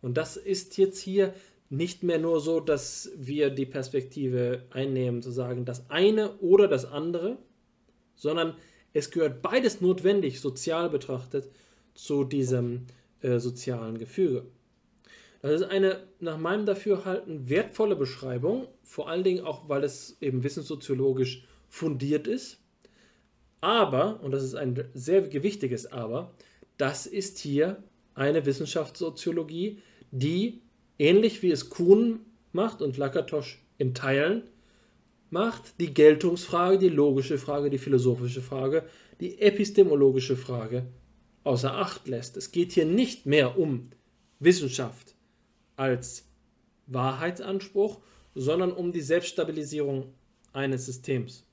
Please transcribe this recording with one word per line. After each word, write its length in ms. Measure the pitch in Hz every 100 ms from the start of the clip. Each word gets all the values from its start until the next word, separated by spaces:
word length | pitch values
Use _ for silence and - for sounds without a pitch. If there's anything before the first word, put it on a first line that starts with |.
Und 160 | 127 123
das 180 | - -
ist 420 | 196 185 - -
jetzt 220 | 190 -
hier 340 | - 196 185 185 - _ _
nicht 340 | 135 180 -
mehr 160 | 175 165
nur 200 | 165 165
so, 200 | 147 165
dass 520 | 151 143 - - - -
wir 340 | 131 147 143
die 160 | 139 131
Perspektive 1000 | 143 131 139 127 - 131 123 123 127 -
einnehmen, 520 | 131 135 131 127 120
zu 100 | 127
sagen, 320 | 123 123 123 123
das 240 | 123 -
eine 480 | 151 196 214 208 -
oder 280 | 175 196 196
das 180 | 135 127
andere, 520 | 147 165 175 185 254 - _ _ _ _ _ _ _
sondern 400 | 147 165 165 160 - _ _
es 160 | 151 143
gehört 300 | 170 156 127
beides 400 | - 247 247 -
notwendig, 580 | 180 180 180 202 156 127
sozial 500 | 143 127 - 165 170
betrachtet, 600 | 147 - 131 123 - - _ _ _ _
zu 300 | - - 143
diesem, 640 | 131 139 127 127 120 120 - - _ _
äh, 180 | 131 123
sozialen 580 | 123 123 - 120 113 113
Gefüge. 480 | 113 - 180 123 - _ _ _ _ _ _ - - _
Das 200 | 139 156
ist 60 | 185
eine 340 | 196 190 185 - _
nach 180 | 170 156
meinem 280 | 160 208 208
Dafürhalten 840 | 196 214 190 190 185 - 156 127
wertvolle 460 | 156 220 - 214 165
Beschreibung, 720 | 131 - 131 123 147 247 262 -
vor 240 | - - 151
allen 160 | 170
Dingen 220 | 190 180 160
auch, 240 | 139 151
weil 140 | 139
es 340 | 143 - - -
eben 240 | 143 127
wissenssoziologisch 1000 | 135 165 139 151 - 131 135 131 127 - _ - _
fundiert 600 | - 160 131 139 147 -
ist. 320 | 247 - - _ _ _ _ _ _ _ _ _ _
Aber, 600 | 165 226 170 131 185 220
und 80 | 139
das 120 | 135
ist 120 | 131 -
ein 280 | 135 123 123
sehr 280 | 139 131 190
gewichtiges 680 | 165 139 180 202 135 117 -
Aber, 420 | 123 113 127 175 - - _ - _
das 280 | 135 - -
ist 320 | 208 190 -
hier 460 | 147 139 165 196 - _ _
eine 320 | - 139 156 139
Wissenschaftssoziologie, 1300 | 135 151 170 151 - 165 - - 170 156 165 202 208 _ _ -
die, 500 | 131 143 175 226 - _ _ _ _
ähnlich 460 | 147 190 226 -
wie 80 | 180
es 180 | 147 -
Kuhn 520 | - 175 208 233 226 - _ _
macht 300 | 175 226 -
und 160 | 151 127
Lakatos 600 | 139 165 147 151 131 - _ _
in 160 | 127
Teilen 500 | 127 135 139 156 226 - _ _ _ _ _ _ _ _
macht, 500 | 165 226 - - -
die 140 | 170
Geltungsfrage, 840 | 135 151 151 175 175 - 175 180 190
die 100 | 185
logische 480 | 151 147 135 131 147
Frage, 320 | 127 147 147
die 80 | 135
philosophische 640 | 131 131 123 120 123 127
Frage, 440 | 127 135 135 160 160 - - -
die 200 | 180 -
epistemologische 960 | 208 202 202 208 185 143 139 131 127 127
Frage 500 | - 123 110 123 127 - - _ _ _
außer 300 | 151 123 135
Acht 340 | - - - -
lässt. 300 | 117 120 101
Es 140 | -
geht 200 | 170 175
hier 140 | 180 160
nicht 400 | 196 247 - 135
mehr 320 | 147 127 127
um 320 | 156 123 - - _ _ _ _
Wissenschaft 760 | 147 180 143 - 117 - - _ _ _ _ _ _ -
als 500 | 135 123 - - - _ _ _ _ _ -
Wahrheitsanspruch, 1120 | 127 131 127 165 180 190 196 - 202 208 208 _ - _ -
sondern 360 | 131 165 180
um 180 | 180 175
die 100 | 175
Selbststabilisierung 1120 | 139 170 175 - 165 156 147 151 143 135 131 - _ _ _
eines 340 | 135 139 127 127
Systems. 600 | 127 - 131 - - _